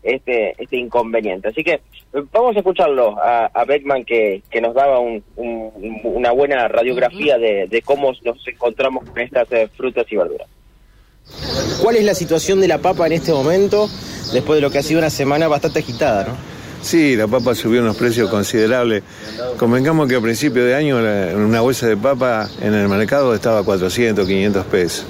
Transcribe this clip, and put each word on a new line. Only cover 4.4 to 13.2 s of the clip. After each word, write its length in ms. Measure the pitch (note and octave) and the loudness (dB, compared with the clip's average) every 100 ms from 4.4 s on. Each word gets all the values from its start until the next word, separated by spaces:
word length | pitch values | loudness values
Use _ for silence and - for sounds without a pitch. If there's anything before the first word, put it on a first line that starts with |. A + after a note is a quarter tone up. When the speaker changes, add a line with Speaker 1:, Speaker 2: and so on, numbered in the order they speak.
| _ | _
Speaker 1:
que 100 | A#2+ | -4
nos 140 | A2+ | -2
daba 260 | A#2+ C#3 B2+ | 2 2 2
un, 220 | A#2+ A2 - - | 0 -6 -12 -12
un, 360 | A#2+ A2+ A2 A2 G#2+ A2 | -8 -8 -10 -12 -12 -8
una 260 | A#2 G2+ B2 | -6 -2 0
buena 360 | B2 C#3+ C3+ A2+ | 2 2 2 0
radiografía 680 | A#2 A#2+ B2 B2 C3 D3 | 0 0 0 -2 0 0
Speaker 2:
Ujú. 80 | B2 | 2
Speaker 1:
de, 220 | A2+ G2+ F#2+ | 2 0 -2
de 140 | A2+ | -4
cómo 300 | - C#3 C#3 B2+ | 0 0 0 -2
nos 220 | A#2+ A#2 - | -8 -8 -12
encontramos 600 | - A#2+ A2+ C3 B2+ - | -4 -4 -2 -4 -4 -10
con 100 | - | -8
estas, 320 | B2 B2+ A#2 | -2 -2 0
eh, 160 | A#2 A2 - | 0 0 -2
frutas 300 | B2+ A#2+ A#2 | -4 -4 -2
y 60 | G#2 | -2
verduras. 320 | E2+ D2 - _ _ _ - _ _ _ - - - - - - | -2 -4 -12 _ _ _ -20 _ _ _ -20 -12 -6 -4 -4 0
Speaker 3:
¿Cuál 140 | A3 A#3 | 2 4
es 80 | |
la 100 | G#3 | 2
situación 460 | F#3 F3 D#3+ - F#3+ | 0 0 -2 2 2
de 80 | F#3 | 2
la 100 | D3+ | 2
papa 280 | E3+ F3 E3 | 0 0 0
en 60 | |
este 200 | D#3+ | 0